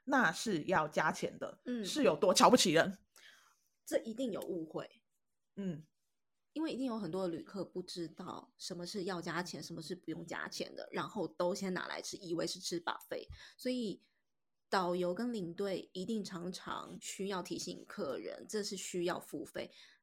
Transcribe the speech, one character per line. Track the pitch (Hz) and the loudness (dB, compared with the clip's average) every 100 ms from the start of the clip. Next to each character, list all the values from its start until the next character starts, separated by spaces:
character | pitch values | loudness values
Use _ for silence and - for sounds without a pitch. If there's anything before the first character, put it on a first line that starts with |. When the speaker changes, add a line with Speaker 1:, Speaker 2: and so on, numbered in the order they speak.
Speaker 1:
，“那 | - 269 170 | 2 4 4
是 | 175 226 165 | 4 0 0
要 | 143 180 151 | 4 4 4
加 | - 160 | 2 2
钱 | - - - | 2 -2 -4
的。” | - - - | -8 -8 -6
Speaker 2:
嗯。 | 247 | -4
Speaker 1:
是 | 185 294 | -2 4
有 | 214 151 | 6 6
多 | 202 | 6
瞧 | 214 185 | 10 10
不 | 247 | 10
起 | 190 | 8
人？ | 156 180 190 _ - - - _ _ _ _ | 6 6 0 _ -20 -20 -20 _ _ _ _
Speaker 2:
这 | - 302 | -2 -2
一 | 226 | 0
定 | 220 254 | -2 -2
有 | 175 | -2
误 | - 175 | -4 -6
会。 | 156 160 147 - _ _ _ _ _ - | -6 -8 -8 -14 _ _ _ _ _ -6
Speaker 1:
嗯。 | 190 156 - _ _ _ _ _ _ | -6 -6 -10 _ _ _ _ _ _
Speaker 2:
因 | 294 | -4
为 | 320 | -2
一 | 226 | 0
定 | 262 | -2
有 | 220 | -2
很 | 180 | -2
多 | 185 | 0
的 | 180 | 0
旅 | 165 | -2
客 | - 202 | -6 -6
不 | - 185 | -6 -6
知 | 180 180 165 | -8 -6 -8
道 | - 175 - - - | -8 -10 -10 -12 -12
什 | - | -10
么 | 175 175 | -8 -6
是 | 208 | -4
要 | 180 180 | -4 -4
加 | 170 165 | -2 -2
钱， | 196 156 | -4 -6
什 | - | -8
么 | 170 | -8
是 | 160 | -8
不 | 180 - | -8 -6
用 | 170 170 | -8 -6
加 | 175 - | -6 -6
钱 | - - | -6 -8
的， | - - | -8 -8
然 | 185 160 | -4 -4
后 | 214 160 | -2 -4
都 | - 175 | 0 0
先 | 190 196 | 2 -2
拿 | 175 - | -2 -4
来 | 73 | -6
吃， | - - | -8 -8
以 | - | -4
为 | 165 170 | -2 -2
是 | 175 | -2
吃 | - 175 | -4 -2
buffet。 | 127 - - - - - - - | -2 -4 -4 -8 -8 -16 -18 -6
所 | 254 | -2
以 | 254 220 - _ _ _ _ _ _ - | 0 -2 -4 _ _ _ _ _ _ 0
导 | 196 180 180 | 2 4 2
游 | 175 | 2
跟 | 180 247 | 0 0
领 | 226 170 | -2 -4
队 | 170 196 175 - | -2 -2 -2 -4
一 | 180 220 | -6 -2
定 | 220 | -2
常 | 190 180 180 | -2 -6 -6
常 | 180 - - - 180 | -8 -6 -6 -8 -10
需 | - - 196 | -10 -6 -4
要 | 185 | -2
提 | 180 160 | -4 -6
醒 | - - - | -6 -8 -10
客 | - 196 - | -6 -4 -4
人， | - - - | -6 -8 -6
这 | 214 | -4
是 | 202 | -4
需 | 185 - 180 | -4 -4 0
要 | 175 - | 0 0
付 | - 147 | -4 -8
费。 | - - - - - - | -8 -8 -8 -10 -20 -20